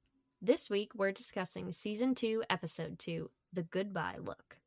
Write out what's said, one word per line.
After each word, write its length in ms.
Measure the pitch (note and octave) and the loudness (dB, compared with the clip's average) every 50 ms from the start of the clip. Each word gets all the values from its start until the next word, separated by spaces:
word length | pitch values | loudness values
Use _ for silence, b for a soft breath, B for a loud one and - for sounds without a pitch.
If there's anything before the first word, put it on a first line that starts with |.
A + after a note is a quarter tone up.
| _ _ _ _ _ _ _ - | _ _ _ _ _ _ _ 0
This 300 | - G3 C#4 E4+ - - | 4 6 6 6 4 2
week, 220 | G#3 G3+ G#3+ A3+ - | 2 0 0 0 0
we're 180 | A3 G3 G3 G3 | 2 2 2 2
discussing 580 | - - - - G#3 F#3 - - F#3+ F3+ F3+ F3 | 0 -6 -8 -4 -4 -4 -4 -4 -6 -6 -6 -6
Season 420 | - - G#3 G#3 G#3 A#3+ C4 B3+ | -4 -4 -4 0 2 4 4 4
two, 280 | - - A3 A3 A3 A3 - | 4 2 2 2 2 2 2
Episode 500 | - - - D#3+ - - E3 D#3+ - D#3+ | 0 0 0 -4 -6 -6 -6 -6 -6 -8
two, 300 | - - E3 E3 D#3+ - _ _ _ _ - | -6 -4 -4 -4 -4 -8 _ _ _ _ -4
The 100 | F3+ E3+ | -4 -4
Goodbye 520 | E3 - F#3 G3 G#3 F#3+ F#3 D#3 F#2 - - F3+ | 0 0 0 0 0 -2 -2 -2 -4 -4 -6 -8
Look. 320 | G#2 - - - - - - _ | -8 -8 -10 -12 -20 -20 -20 _